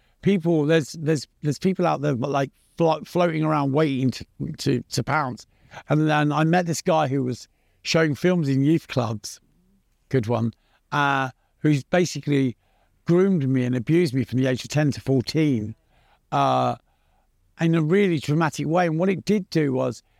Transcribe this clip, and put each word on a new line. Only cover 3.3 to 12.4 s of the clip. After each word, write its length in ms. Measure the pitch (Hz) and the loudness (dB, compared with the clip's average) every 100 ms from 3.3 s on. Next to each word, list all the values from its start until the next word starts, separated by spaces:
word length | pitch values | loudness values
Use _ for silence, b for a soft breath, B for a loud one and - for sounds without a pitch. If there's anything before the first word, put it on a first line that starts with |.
| 156 156 | 0 0
around 260 | 156 143 | 0 0
waiting 380 | 135 160 135 131 | 2 0 0 -2
to, 140 | - - - 139 151 | -4 -10 -10 -10 -6
to, 260 | - 127 - | -2 -2 -4
to 140 | - | -6
pounce. 420 | 123 151 135 117 - B B B - | -2 -2 -4 -8 -16 B B B -2
And 220 | 151 156 | 0 2
then 240 | 151 147 | 2 0
I 100 | 147 | 2
met 220 | 160 180 170 | 2 2 0
this 160 | 151 | -2
guy 260 | - 160 143 | 0 0 0
who 160 | 139 | 0
was 240 | 127 120 - _ _ _ | -2 -6 -12 _ _ _
showing 320 | - 165 160 131 | -2 0 2 0
films 340 | 180 180 143 | 0 2 2
in 120 | 135 | 2
youth 280 | 139 160 - | 4 2 0
clubs, 500 | 131 113 107 - - _ _ _ _ _ _ _ | -4 -4 -6 -10 -16 _ _ _ _ _ _ _
good 180 | 135 107 | -2 0
one, 240 | 117 117 - _ _ _ | -2 -2 -6 _ _ _
uh, 380 | 147 143 139 131 - _ _ | -2 0 0 -4 -10 _ _
who's 240 | 151 143 - | 0 0 0
basically 720 | 180 175 147 139 139 | 0 0 -4 -2 0